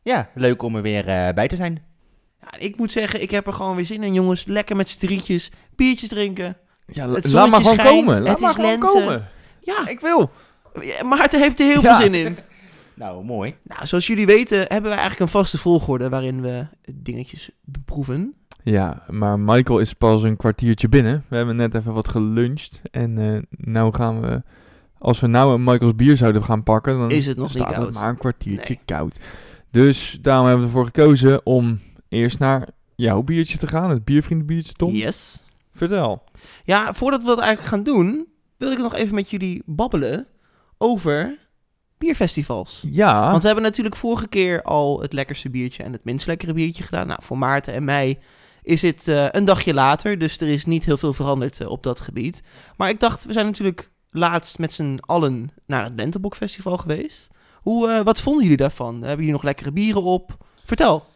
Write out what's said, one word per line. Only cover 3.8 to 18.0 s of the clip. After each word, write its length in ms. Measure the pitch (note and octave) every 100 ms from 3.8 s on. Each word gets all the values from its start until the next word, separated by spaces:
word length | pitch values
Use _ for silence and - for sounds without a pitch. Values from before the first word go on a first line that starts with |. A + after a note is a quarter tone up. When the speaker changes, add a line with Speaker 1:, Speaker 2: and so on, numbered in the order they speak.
| F3
Speaker 2:
zin 180 | G#3+
in, 100 | G#3
jongens. 320 | F#3 F#3 F3+ -
Lekker 300 | G#3 G#3 G3
met 140 | F#3+
z'n 100 | -
drietjes, 520 | F#3 G3 - F3 - - _ -
biertjes 340 | B3+ B3 A3
drinken. 480 | G#3 G3+ F#3+ F3+ F3+ _ _ -
Speaker 3:
Ja, 220 | D3 B2+
Speaker 2:
Het 160 | B2+ C#3+
Speaker 3:
la-, 140 | D3
laat 80 | G#3+
maar 120 | A3
Speaker 2:
zonnetje 20 |
Speaker 3:
gewoon 100 | A3 A3+
Speaker 2:
schijnt, 300 | A3 D#4 A3+
Speaker 3:
komen. 160 | G#2+
Laat 100 | A#2+
Speaker 2:
het 80 | G3+
Speaker 3:
maar 100 | E4+
Speaker 2:
is 60 | D#4
Speaker 3:
gewoon 140 | D#4+
Speaker 2:
lente. 140 | A3+ F#4
Speaker 3:
komen. 400 | G4 - B2 G2+ - - _
Speaker 2:
Ja. 280 | - G4+ C#4+
Speaker 3:
Ik 120 | B3
wil. 320 | D#4+ E4+ D3+ _ _ _ _ -
Speaker 2:
Ja, 220 | - -
Maarten 360 | B3+ C#4 C#4+ D4
heeft 200 | C#4+ C4+
er 60 | C#4+
heel 160 | C#4+
Speaker 3:
Ja. 140 | B3 A3+
Speaker 2:
veel 80 | G#3
zin 80 | F3+ E3
in. 120 | E3+
Speaker 1:
<laughs> 140 | _ _ _ - _ -
Nou, 280 | G#2 F2+ G#2
mooi. 300 | A2+ G#2 -
Speaker 2:
Nou, 240 | - - D3+
zoals 200 | F3+ F3
jullie 180 | G#3+ G3+
weten 320 | G#3+ B3 G3
hebben 240 | F#3+ G#3
we 60 | G#3
eigenlijk 300 | G3+ F#3+ -
een 80 | F3
vaste 300 | G3+ F#3+ D#3+
volgorde 520 | F3 E3+ C#3+ B2+ B2+
waarin 320 | C3 C3 C3
we 240 | B2 B2 D3+ _ -
dingetjes 580 | C3+ B2+ A#2 C3+ - - _
beproeven. 720 | - C#3 C3+ D3